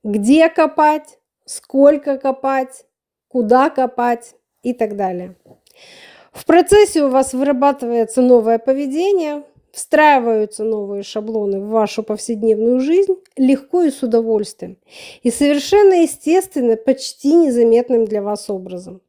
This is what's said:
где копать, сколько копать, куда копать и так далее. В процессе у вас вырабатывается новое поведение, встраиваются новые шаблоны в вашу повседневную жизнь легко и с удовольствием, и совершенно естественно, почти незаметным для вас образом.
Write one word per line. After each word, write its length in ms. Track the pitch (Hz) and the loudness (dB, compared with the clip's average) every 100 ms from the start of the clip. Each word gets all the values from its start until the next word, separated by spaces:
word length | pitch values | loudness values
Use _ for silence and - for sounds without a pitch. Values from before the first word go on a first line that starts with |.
где 460 | 214 208 208 302 320 | -6 -4 2 2 2
копать, 680 | 330 311 302 302 302 - _ _ _ - | 2 -2 2 0 0 -8 _ _ _ -20
сколько 720 | - _ 269 285 294 294 269 | -20 _ 4 4 4 -4 -4
копать, 680 | 269 269 269 269 262 - _ _ _ _ _ | -4 -4 -4 -4 -6 -12 _ _ _ _ _
куда 420 | 254 214 247 294 | -4 2 2 2
копать 680 | 269 254 247 240 233 - _ _ _ | 0 -4 -2 -4 -4 -8 _ _ _
и 100 | 247 | -10
так 220 | 247 220 202 | -6 -6 -4
далее. 400 | 190 180 180 180 _ _ _ _ - - - - _ | -6 -6 -12 -18 _ _ _ _ -20 -20 -20 -20 _
В 140 | - - | -10 2
процессе 580 | 339 349 415 403 330 | 2 6 4 4 2
у 60 | 285 | 0
вас 240 | 262 262 | 0 -2
вырабатывается 880 | 254 277 262 277 277 240 233 220 - | -4 -2 0 0 0 -4 -2 -2 0
новое 360 | 247 240 220 226 | 4 4 4 -2
поведение, 880 | 226 269 285 294 370 392 311 294 294 _ _ | 0 -2 -2 -2 0 0 -2 -8 -12 _ _
встраиваются 920 | - - 302 302 277 233 220 214 - | -18 -2 2 4 4 2 -2 -4 -6
новые 400 | 220 214 202 202 | -6 -6 -6 -10
шаблоны 560 | 196 214 214 220 208 196 | -10 -10 -6 -6 -4 -6
в 80 | 208 | -2
вашу 340 | 220 208 - | -2 -2 -4
повседневную 760 | 220 208 - 220 220 220 226 254 | -8 -8 -6 -4 0 0 0 0
жизнь 360 | 269 349 392 370 _ - | 0 0 0 -4 _ -2
легко 480 | 254 277 - 359 | 0 0 -2 -2
и 80 | 330 | -2
с 100 | 277 | -2
удовольствием, 760 | 247 233 226 220 202 - 185 190 _ - - - | -2 -2 0 -4 -4 -12 -18 -18 _ -20 -20 -6
и 100 | 240 | -6
совершенно 720 | - 285 285 277 403 403 359 | -2 0 0 2 4 4 4
естественно, 760 | 330 - 294 359 370 294 240 220 | 0 -2 0 0 0 -4 -2 0
почти 560 | 269 262 - - 277 | 0 -2 -4 -6 2
незаметным 720 | 339 311 240 233 233 247 233 220 | 2 2 2 4 2 2 0 0
для 160 | 208 | -4
вас 280 | 202 208 - | -4 -8 -8
образом. 520 | 196 185 180 185 185 | -10 -10 -14 -16 -20